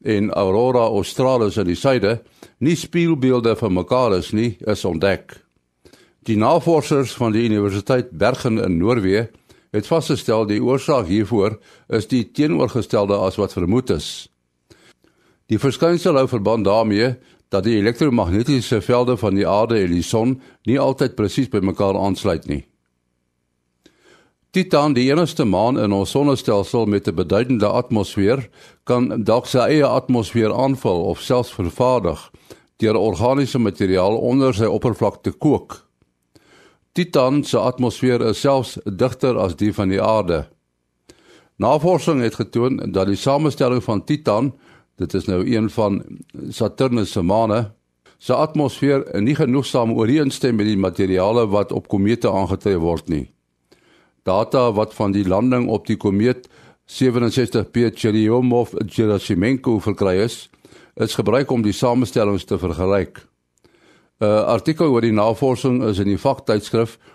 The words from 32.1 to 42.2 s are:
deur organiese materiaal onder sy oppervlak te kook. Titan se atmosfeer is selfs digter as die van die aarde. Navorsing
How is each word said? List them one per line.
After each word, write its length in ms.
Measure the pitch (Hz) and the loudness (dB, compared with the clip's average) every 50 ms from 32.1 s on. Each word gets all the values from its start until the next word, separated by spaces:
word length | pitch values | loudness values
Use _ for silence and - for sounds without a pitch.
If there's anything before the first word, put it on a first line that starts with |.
| 73 - - - - _ _ _ - - _ _ _ _ | -4 -4 -10 -18 -20 _ _ _ -20 -20 _ _ _ _
deur 180 | 110 107 110 | 0 0 2
organiese 640 | 104 98 110 95 - 110 123 135 139 139 123 - 127 | 2 0 0 0 0 0 0 2 0 0 -2 0 0
materiaal 580 | 113 101 - - 104 92 95 92 90 98 110 113 | 0 0 0 -2 0 0 2 2 2 2 0 0
onder 360 | 117 120 127 139 135 131 117 | 0 0 0 2 2 2 2
sy 120 | 95 113 | 0 0
oppervlak 560 | 104 - 107 - 123 104 - 117 101 - - | 0 0 0 -2 -2 -2 0 -2 -2 -2 -4
te 100 | - - | -6 -8
kook. 560 | - - - 151 127 98 - - - - _ _ _ _ _ _ _ _ _ _ _ - _ _ _ - _ _ _ _ _ _ | -6 -2 0 0 0 0 -2 -8 -16 -20 _ _ _ _ _ _ _ _ _ _ _ -20 _ _ _ -20 _ _ _ _ _ _
Titan 520 | _ 170 180 180 - 147 127 131 143 147 147 | _ -4 -4 0 2 2 2 4 2 0 0
se 140 | - - 113 | 0 0 0
atmosfeer 640 | 98 127 123 - 123 117 - - - 127 123 117 | 0 0 0 0 -2 -2 -2 0 0 0 2 2
is 180 | 117 113 101 - | 0 0 -2 0
selfs 400 | - 139 139 135 117 - - 92 - | 2 2 2 2 0 -4 -8 -10 -10
digter 540 | 107 98 87 123 127 - - - 131 117 101 | -10 -2 -2 -2 -2 0 0 0 0 2 0
as 180 | 98 95 80 | 0 -2 0
die 180 | - 104 110 95 | 0 -2 -2 0
van 160 | - 101 95 | 0 0 0
die 120 | 95 95 | 0 2
aarde. 460 | 101 104 110 107 98 87 85 78 76 - _ _ _ _ _ _ _ _ _ _ _ - - _ _ _ - - _ _ _ | 2 2 2 2 0 0 -2 -2 -4 -8 _ _ _ _ _ _ _ _ _ _ _ -20 -20 _ _ _ -20 -20 _ _ _
Navorsing 680 | - 92 117 143 151 151 180 185 151 - 175 156 131 | -2 0 2 2 2 2 2 2 2 0 0 0 0